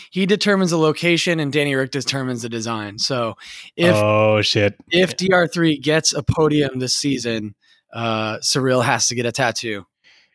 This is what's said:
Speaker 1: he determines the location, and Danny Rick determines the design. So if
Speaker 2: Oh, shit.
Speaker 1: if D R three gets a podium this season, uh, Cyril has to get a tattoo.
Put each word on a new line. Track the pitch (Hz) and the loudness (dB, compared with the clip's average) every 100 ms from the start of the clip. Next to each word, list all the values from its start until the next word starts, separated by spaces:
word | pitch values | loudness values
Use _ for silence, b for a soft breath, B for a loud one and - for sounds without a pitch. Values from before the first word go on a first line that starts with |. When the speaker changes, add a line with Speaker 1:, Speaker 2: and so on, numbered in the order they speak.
| B | B
Speaker 1:
he | 185 190 | -2 0
determines | 208 202 196 180 | 2 2 2 2
the | 165 | 2
location, | 156 143 175 165 180 165 | 2 2 0 2 0 0
and | 143 | 0
Danny | 147 143 135 | 0 0 0
Rick | 135 | -2
determines | 139 123 139 127 120 | -4 -4 -4 -4 -6
the | 117 | -6
design. | 117 113 110 104 107 | -6 -4 -6 -6 -6
So | - 127 117 - B B B - | -4 -2 -4 -6 B B B 0
if | - | 2
Speaker 2:
Oh, | 107 107 107 107 107 | 4 4 4 4 2
shit. | 104 113 101 - - | 2 2 0 -2 -2
Speaker 1:
if | 170 185 - | 0 0 0
D | 185 | 2
R | 180 165 | 2 2
three | 175 165 143 | 2 0 0
gets | 131 160 - | 0 0 0
a | 147 | -2
podium | - - 156 151 139 131 | -2 0 2 2 0 -2
this | 127 - | -4 -2
season, | 143 131 117 113 107 - b b b | -2 -2 -2 -4 -6 -14 b b b
uh, | 113 117 110 110 110 | -6 -4 -2 -2 -4
Cyril | - 139 131 127 | -2 0 2 2
has | 117 117 - | 2 2 0
to | |
get | 120 | -2
a | 120 | -4
tattoo. | - 123 110 117 101 95 _ b b b | 0 -2 -2 -6 -8 -12 _ b b b